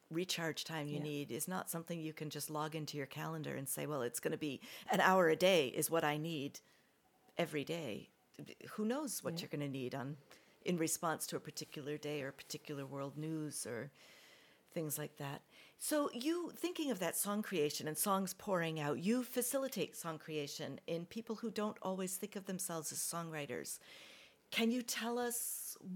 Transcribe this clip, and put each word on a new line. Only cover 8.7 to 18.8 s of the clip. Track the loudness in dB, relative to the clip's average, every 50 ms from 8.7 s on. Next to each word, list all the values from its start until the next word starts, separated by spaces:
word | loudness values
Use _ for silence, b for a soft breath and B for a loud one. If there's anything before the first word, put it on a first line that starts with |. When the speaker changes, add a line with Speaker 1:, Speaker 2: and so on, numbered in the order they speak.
Speaker 1:
Who | -4 -2 0
knows | 0 2 0 0 -2 -2 -2
what | -2 -4 -2
Speaker 2:
Yeah. | -4
Speaker 1:
you're | -4 -4
gonna | -2 -2 -2 -2
need | -2 -2 -2 -2 -2
on, | -2 -2 -4 -6 -8 -12 -20 B B B B B B B
in | 2 2 4
response | 4 2 2 2 2 2 2 2 0 -2
to | -4
a | -4
particular | -4 -6 -8 -10 -10 -8 -8 -8 -6 -4 -4
day | -4 -2 -2 -2 -2
or | -2 -4
particular | -6 -10 -10 -10 -10 -10 -8 -6 -6 -6 -6
world | -4 -4 -4 -4 -4 -4
news | -4 -2 -2 -2 -2 -2 -2 -4 -4 -4
or | -4 -4 -4 -4 -6 B B B B B B B B B B B B B B B B
things | -4 -4 -2 -2 -2 -2
like | -4 -6 -6 -6
that. | -6 -6 -6 -8 -10 _ B B B B B B
So | -2 2 4 4 4 2
you, | 0 -2 0 0 0 0 0 -6 -6
thinking | -4 -4 -2 -2 0 0 2
of | 2 2
that | 2 0 2
song | 2 2 2 2 0
creation | 0 2 2 4 4 4 2 0 -2 -2
and | 0 2
songs | 4 4 4 4 4 0 -4
pouring | -4 -2 2 2 4 4 2 0 0